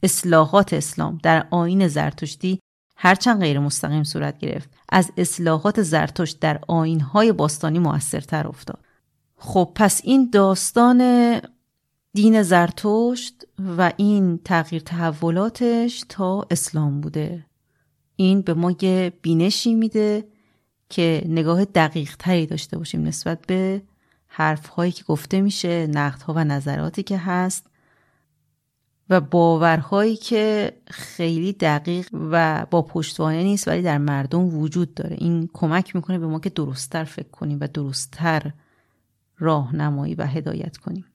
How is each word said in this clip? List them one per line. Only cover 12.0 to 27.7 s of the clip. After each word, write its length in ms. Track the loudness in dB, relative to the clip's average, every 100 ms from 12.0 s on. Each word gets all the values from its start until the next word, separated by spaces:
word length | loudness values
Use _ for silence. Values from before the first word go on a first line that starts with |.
| _
دین 300 | 2 6 6
زرتشت 1000 | 6 4 4 0 0 2 2 -2 -8 _ -20 -10 -6 0
و 140 | 0 2
این 420 | 2 4 2 0 0
تغییر 360 | 0 0 -6
تحولاتش 1200 | -6 -4 -2 -2 -2 0 -2 0 0 0 -2 -4 -14
تا 380 | -6 -4 -2 -2
اسلام 500 | -4 -2 -2 -2 -2
بوده. 440 | -6 -6 -8 -8 -14 _ _ _ _ _ _ _
این 260 | 2 2
به 120 | 0
ما 220 | 0 0 0
یه 320 | 0 0 0 -4
بینشی 520 | -2 2 2 0 0
می‌ده 540 | 2 0 0 0 -2 -6 _ _ _ _ _ _
که 340 | 0 2 2 0
نگاه 360 | 0 2 2 2
دقیق 500 | 2 2 0 -8 -8
تری 260 | 0 0 0
داشته 320 | -6 -8 -10
باشیم 260 | -8 -4
نسبت 420 | -4 -4 -6 -6 -4
به 340 | -2 -2 -4 -8 _ _ _ _
حرف‌هایی 640 | -4 -2 -2 -6 -2 -2
که 120 | -2
گفته 380 | -4 -4 -2 0
می‌شه، 460 | 0 -2 -2 -2 -2
نقدها 460 | -2 -2 -4 -6
و 100 | -2
نظراتی 600 | 0 -2 -4 -4 -4 -6
که 140 | -6 -4
هست 500 | -2 -2 -2 -4 -12